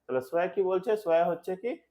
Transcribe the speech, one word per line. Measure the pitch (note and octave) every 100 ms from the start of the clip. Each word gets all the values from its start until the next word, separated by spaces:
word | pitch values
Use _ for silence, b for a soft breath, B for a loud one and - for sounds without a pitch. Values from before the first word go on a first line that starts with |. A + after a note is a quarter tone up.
তাহলে | - B2+
स्वयं | B2+ E3 F3
কি | F3
বলছে? | F#3 F#3 F#3 G#3+
स्वयं | F3 E3
হচ্ছে | F3 E3+ - F#3
কি | A#3 D4+ _